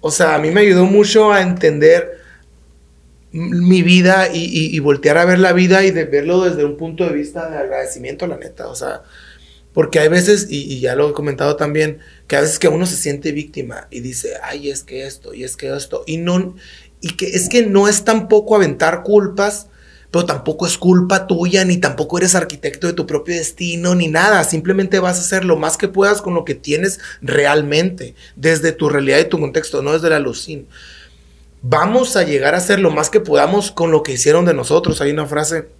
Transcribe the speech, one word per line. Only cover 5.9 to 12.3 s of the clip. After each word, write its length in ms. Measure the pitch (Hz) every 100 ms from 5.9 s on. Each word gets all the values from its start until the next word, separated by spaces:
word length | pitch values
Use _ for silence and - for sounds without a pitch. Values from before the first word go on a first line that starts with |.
de 140 | 180
verlo 380 | 156 143 147 180
desde 220 | 180 156
un 120 | 147 143
punto 300 | 165 160 175
de 60 |
vista 380 | 147 147 170 160
de 60 | 151
agradecimiento, 680 | 135 135 127 - 123 147 180
la 100 | -
neta. 320 | - - -
O 60 |
sea, 280 | 123 - - - - - - - _ _
porque 260 | - - 160
hay 100 | 156
veces, 380 | 180 180 208 202
y, 220 | 147 139
y 80 | 131
ya 140 | 127
lo 160 | 127 147
he 20 |
comentado 440 | 147 147 135 143 147
también, 420 | 147 151 156 151 - -
que 100 | _